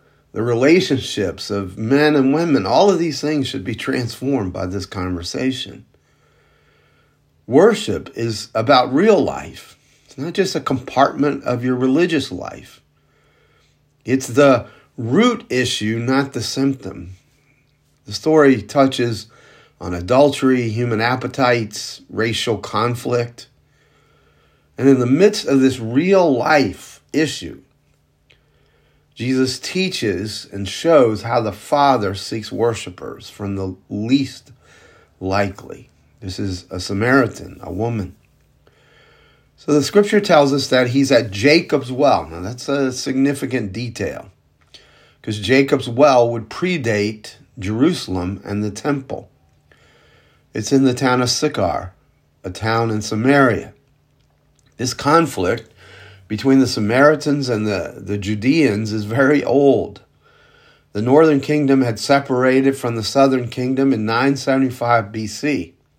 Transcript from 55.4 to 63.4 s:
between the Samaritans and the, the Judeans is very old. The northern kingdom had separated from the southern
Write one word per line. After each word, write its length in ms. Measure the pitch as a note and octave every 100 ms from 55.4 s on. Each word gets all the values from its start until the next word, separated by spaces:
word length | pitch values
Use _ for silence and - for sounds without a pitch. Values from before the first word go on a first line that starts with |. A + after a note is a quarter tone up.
| F2+ B2 - _ - - - - -
between 300 | G#2+ C3+ C3+
the 60 | B2+
Samaritans 840 | - G#2 B2 D3 D3+ D3+ C#3+ B2
and 180 | G#2+ G#2+
the, 280 | F#2+ - -
the 200 | F#2+ G2+
Judeans 760 | F#2+ G#2+ A#2+ D#3+ C3 G#2 G#2+
is 120 | A2
very 400 | G#2 C#3+ C3+ D3
old. 580 | - C3 C#3+ A2+ E2+ - _ _ _ _ _ _ _ _ _
The 100 | G#2+
northern 360 | A#2 C#3+ D#3+ C#3
kingdom 440 | C3+ D3+ C3+ C3+
had 160 | A#2+ A2
separated 760 | - C#3 C#3 B2 C3 C3 C3+ C3+
from 200 | A#2+ A2+
the 80 |
southern 440 | G#2+ C#3 C3+ C3